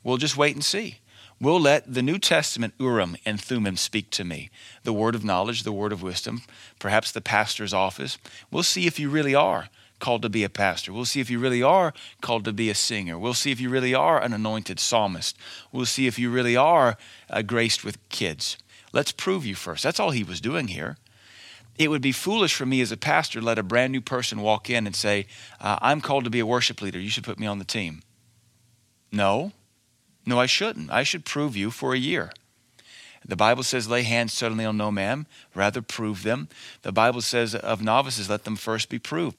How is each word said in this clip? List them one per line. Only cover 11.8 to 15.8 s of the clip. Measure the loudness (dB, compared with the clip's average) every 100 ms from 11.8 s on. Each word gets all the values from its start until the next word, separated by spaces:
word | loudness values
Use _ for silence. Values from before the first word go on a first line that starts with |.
| 2 -2 -16 -10
called | -2 -2 -2
to |
be | -2 0
a | 0
singer. | -2 -2 -4 -4
We'll | -2
see | -2 -2
if | -2
you | -2
really | 0 2 4
are | 4 4
an | 2
anointed | -2 -2 -4 -6 -4
psalmist. | 0 2 2 -2 -6 -8 -14 -18 -10
We'll | -4